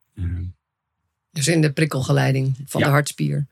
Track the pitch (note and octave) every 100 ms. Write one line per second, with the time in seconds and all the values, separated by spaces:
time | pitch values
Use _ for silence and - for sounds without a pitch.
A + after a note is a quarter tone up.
0 | _ - F2 F2 F2+ - _ _ _ _
1 | _ _ _ D#3+ C#3+ E3+ D3+ C#3 D#3 C3+
2 | C3 C#3 C3 C3+ C3 C3+ C#3 - D3 C#3+
3 | C#3+ - D3+ C#3+ C#3+